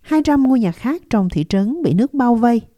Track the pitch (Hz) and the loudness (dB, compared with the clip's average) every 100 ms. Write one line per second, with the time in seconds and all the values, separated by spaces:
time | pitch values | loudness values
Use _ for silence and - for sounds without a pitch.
0 | - 311 302 285 262 262 208 170 240 339 | -2 -2 2 2 2 2 0 -4 -6 -6
1 | - 220 185 - 156 196 202 311 311 180 | -2 -2 0 -2 -2 -2 -2 -2 -2 0
2 | 262 285 247 233 240 233 - | 0 0 0 2 2 0 -4